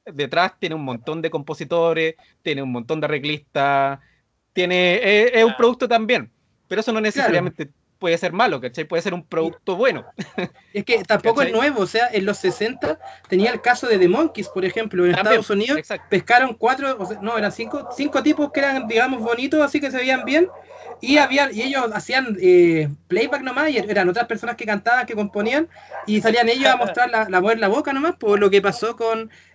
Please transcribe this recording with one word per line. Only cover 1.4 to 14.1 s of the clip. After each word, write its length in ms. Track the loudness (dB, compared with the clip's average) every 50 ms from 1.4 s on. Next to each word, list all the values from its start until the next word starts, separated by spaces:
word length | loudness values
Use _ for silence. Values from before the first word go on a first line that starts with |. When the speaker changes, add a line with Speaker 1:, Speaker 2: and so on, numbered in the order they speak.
| -8 -8 -10 -10 -6 -4 0 0 2 2 2 0 -2 -2 -4 _ _ _ _ _
Speaker 1:
tiene 220 | -6 -6 -6 -4 -4
un 80 | -6
montón 280 | -6 -6 -6 -6 -6 -4
de 40 | -2
arreglistas, 960 | -4 -4 -4 -4 -4 -6 -6 -8 _ -2 0 0 2 2 2 0 0 -2 -6 _ _ _ _ _ _ _ _ _ _ -4
tiene, 420 | -2 0 0 2 2 4 4 2
es, 320 | 2 2 4 4 4 4 4
es 160 | 4 4 4
un 60 | 4
Speaker 2:
Claro. 80 | 4 4
Speaker 1:
producto 300 | 2 2 2 2 0 0
también, 440 | 0 0 2 0 -2 -2 -2 -6 _ _ _ _ _ _ _ -8
pero 140 | -4 -4
eso 100 | -2 -2
no 40 | -2
Speaker 3:
Claro. 80 | 0 0
Speaker 1:
necesariamente 680 | -2 0 0 0 2 2 2 0 -2 -6 -8 -12 -12 _ _ _ _ _ -6
puede 180 | -2 0 0 0
ser 140 | 0 -2
malo, 300 | 0 0 0 0 0 -2
¿cachai? 240 | -6 -8 -8 -8 -8
Puede 160 | -4 -4 -4 -4
ser 100 | -4 -6
un 100 | -8 -10
producto 500 | -6 -4 -4 -4 -4 -6 -8 -8 -6 -2
bueno. 300 | 0 0 0 0 -2 -8 -14 -14 -14
<laughs> 380 | -14 -10 -8 -8 -8 -8 _ _ _ _
Speaker 3:
Es 140 | -10 -8 -4
que 180 | -2 -2 -2 0
tampoco 380 | 0 0 0 2 0 2 2
es 60 | 0 0
Speaker 1:
¿Cachai? 120 | 2 0
Speaker 3:
nuevo, 200 | 0 0 0 0
o 40 | -2 0
sea, 200 | 0 0 0 0 0
en 120 | -2 -2
los 120 | -2 -4 -2
sesenta 640 | -2 -2 -2 -2 -4 -6 -6 -4 -4 -4 -4 -6 -8 -20 -20 -18 _ -2
tenía 240 | 0 2 2 2
el 80 | 0 0
caso 280 | 2 0 0 2 2 0
de 100 | 2 4
The 100 | 4
Monkees, 400 | 4